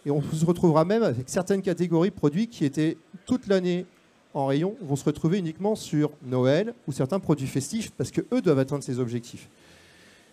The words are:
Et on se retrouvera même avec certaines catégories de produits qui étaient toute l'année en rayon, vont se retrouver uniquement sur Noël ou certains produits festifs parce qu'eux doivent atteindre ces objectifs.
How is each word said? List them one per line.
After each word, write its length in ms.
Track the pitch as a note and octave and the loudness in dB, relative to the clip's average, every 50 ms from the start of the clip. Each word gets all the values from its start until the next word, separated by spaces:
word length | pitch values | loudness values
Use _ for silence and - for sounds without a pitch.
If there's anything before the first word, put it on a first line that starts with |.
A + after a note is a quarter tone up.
| - | -4
Et 60 | C#3+ | -2
on 100 | C#3+ D3+ | -2 -2
se 240 | C#3 - D#3+ D#3 E3 | -2 -2 -2 0 2
retrouvera 400 | E3 F3 F3 F3+ E3+ D3 D#3 D#3+ | 2 2 4 4 4 6 6 4
même 160 | F3+ G#3+ A#3 | 4 2 2
avec 260 | A3+ E3+ A#2+ A#2 B2+ - | 2 0 0 -2 -4 -4
certaines 340 | - F#3+ F3+ - G3+ G3 F#3 | -4 -2 0 0 -2 0 0
catégories 460 | F#3+ E3+ - F3+ F3 E3+ D#3+ F3 G#3 | -2 -2 0 0 2 2 2 2 2
de 60 | G3 | 0
produits 320 | - - D3 D3 F3+ A#3 | 0 0 0 2 0 -2
qui 160 | A#3 - - D#3+ | -4 -2 -2 -2
étaient 320 | C3+ C3+ D#3 D#3 D#3+ - - _ _ - - _ | -2 0 0 -2 -2 -2 -4 _ _ -20 -12 _
toute 220 | - B3+ B3 - | -2 -2 -2 0
l'année 400 | G3+ G3+ F#3+ F3+ F3+ F3 F3 F3+ - _ _ _ _ _ _ _ _ - | 2 2 2 2 0 0 -2 -4 -8 _ _ _ _ _ _ _ _ -4
en 100 | D3 C#3 | -2 0
rayon, 300 | C3+ C3+ D3 E3 G3 A3 C4+ | 2 2 2 0 -2 -4 -6
vont 160 | G3 C3+ C#3+ | -4 -4 -4
se 80 | C#3 - | -2 0
retrouver 340 | E3 D3 - - D#3+ F#3 G#3 | -2 0 0 0 0 0 0
uniquement 360 | F3 D#3+ D#3+ - F#3 G#3 A3 | -2 -4 -4 -2 -2 -2 -2
sur 360 | - - - - D3 D3+ D3 D3 - - | -2 -4 -2 0 0 0 0 -2 -6 -8
Noël 480 | B2 B2+ B2+ B2+ C3 C#3+ E3 G#3+ A#3 - - _ | -2 0 2 4 4 4 4 2 -2 -6 -10 _
ou 40 | - | -6
certains 280 | B2+ - C#3 B2+ F#3+ G3 | -4 -2 -2 0 -2 0
produits 280 | - - D#3 C3+ C3+ | 0 0 0 0 -2
festifs 440 | B2+ - C#3 B2+ - - A3+ G3 - - | -2 -4 -4 -4 -4 -4 -6 -6 -6 -6
parce 140 | - C#3 - | -6 -8 -4
qu'eux 300 | - E3 - - A#3+ B3+ F#3+ | -4 -4 -2 0 0 2 2
doivent 160 | F3 D3 C3 | 4 4 4
atteindre 240 | C3 C3 C#3+ C#3 C3 | 2 0 -2 -4 -4
ces 160 | - B2+ B2 | -4 -4 -4
objectifs. 480 | B2+ A2+ A#2+ A#2+ A2+ - - - - - _ _ - - - - - - - - - - - - _ _ | -2 -4 -4 -6 -8 -10 -16 -18 -20 -20 _ _ -20 -20 -20 -20 -20 -20 -20 -20 -20 -20 -20 -20 _ _